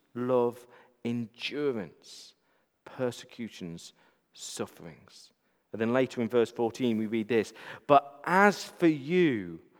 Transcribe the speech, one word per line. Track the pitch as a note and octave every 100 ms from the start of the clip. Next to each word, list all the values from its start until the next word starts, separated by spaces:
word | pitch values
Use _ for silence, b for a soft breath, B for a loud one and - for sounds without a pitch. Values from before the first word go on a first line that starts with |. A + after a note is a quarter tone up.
| _
love, | A#2+ B2 B2+ A#2+ A#2 - B B B
endurance, | A#2 A#2+ A2+ - - C3 C#3+ A#2 E2+ - - - - _ _ _ _ _
persecutions, | - - B2 - - - A2 - F2+ E2+ - _ b b b
sufferings." | - - - G#2+ - E2 D#2 - - - _ _ _ _
And | G#2
then | A2+
later | B2+ B2+ -
in | A2+
verse | A#2+ A2
fourteen, | - A#2 A2+ B2+ A2
we | A2
read | A2+ G#2
this, | A#2 F#2+ - B B -
"But | C#3+ - -
as | - F#3 G3+ G3
for | - - E3+
you, | D3+ C3+ F3+ E3 A2+ F2 E2 -